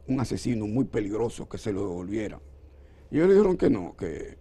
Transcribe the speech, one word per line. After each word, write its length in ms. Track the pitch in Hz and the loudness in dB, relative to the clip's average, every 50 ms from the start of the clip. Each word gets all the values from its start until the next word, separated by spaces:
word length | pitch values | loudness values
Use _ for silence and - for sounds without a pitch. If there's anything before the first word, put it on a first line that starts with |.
| - | -4
un 120 | - 131 135 | -2 -2 0
asesino 480 | 117 - - - - 127 120 107 104 | 0 -2 -4 -4 -2 -2 -2 -2 -2
muy 160 | 104 107 135 135 | -2 0 -2 -2
peligroso, 640 | - - 117 104 98 107 107 117 110 - - - | 0 -2 -4 -2 -2 -2 -2 -2 -2 -4 -8 -12
que 100 | - - | -12 -12
se 140 | 92 - 110 | -6 -4 -4
lo 100 | 98 95 101 | -4 -2 -4
devolviera. 540 | 92 87 90 90 95 107 113 104 - 76 - - - - - - - - - - - - - - - | -4 -4 -6 -6 -6 -4 -4 -4 -6 -8 -12 -16 -20 -20 -20 -20 -20 -20 -20 -20 -20 -20 -20 -14 -2
Y 60 | - | 2
ellos 120 | 147 170 190 | 4 6 8
le 40 | 196 | 8
dijeron 200 | 202 208 185 180 | 8 6 6 4
que 140 | - 180 151 | 4 4 2
no, 260 | 117 95 87 73 - | 4 2 -2 -8 -8
que 420 | - 95 82 73 78 - - - - | -8 -8 -6 -6 -8 -10 -12 -14 -18